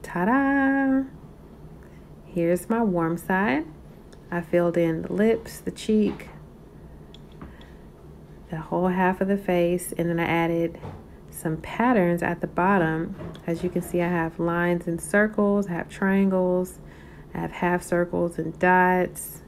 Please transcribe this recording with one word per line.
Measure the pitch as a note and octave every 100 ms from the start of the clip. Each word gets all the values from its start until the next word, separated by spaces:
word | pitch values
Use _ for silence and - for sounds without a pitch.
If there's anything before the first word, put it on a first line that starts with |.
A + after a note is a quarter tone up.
Ta-da! | - F3 F#3+ C4+ C#4 C#4 C4+ C#4 C4+ C4+ C4+ - - - - - - - - - - - -
Here's | E3+ E3+ F3 -
my | A3+
warm | A3 F3 E3 E3+
side. | - F#3+ G#3+ C#4 E4 - - - - - -
I | F3
filled | E3+ F3 F3 E3+
in | E3+ D#3+
the | E3+
lips, | F3+ A3 A3+ - -
the | -
cheek, | - - G#3+ G3+ - - - - - - - - - - - - - - - - - - - - - - - -
the | D#3+
whole | D#3 E3+ F#3
half | F3+ F3+ F#3
of | F#3+
the | G3+
face, | G3 F3+ E3+ F3+ F3 -
and | E3+
then | E3+
I | E3+
added | E3+ E3 E3+ E3 - - - - - -
some | - E3 D#3
patterns | - - A#3+ A#3+ F3 E3+
at | E3+ F3
the | F3
bottom. | - F#3 G3+ D#3+ D#3+ E3+ G3 E3+ - -
As | E3+
you | F3+
can | F3+
see, | F3+ F3
I | E3+
have | F3 E3 E3
lines | E3+ F3 F3 F3 F3
and | E3
circles, | - G3+ G#3+ G#3+ G3+ G3+ G3
I |
have | E3+ -
triangles, | - G3 G3 G3 F#3 F#3 F3+ F#3 - - - - - -
I | -
have | E3
half | - F3 F3
circles | - F3 F3 F3 E3+ E3+
and | D#3+ D#3+
dots | F3+ F#3 F#3 F#3 F3 - - -